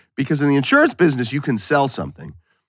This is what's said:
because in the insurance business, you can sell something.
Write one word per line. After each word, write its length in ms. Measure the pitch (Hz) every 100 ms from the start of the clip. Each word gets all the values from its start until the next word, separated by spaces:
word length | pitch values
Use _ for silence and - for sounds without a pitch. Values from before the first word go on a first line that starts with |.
| _ -
because 260 | 139 151
in 60 | 143
the 80 | 143
insurance 360 | 139 277 302
business, 400 | - 175 127 117
you 80 | 143
can 160 | 139 110
sell 300 | - 147 139
something. 480 | - 82 - 82 - _ _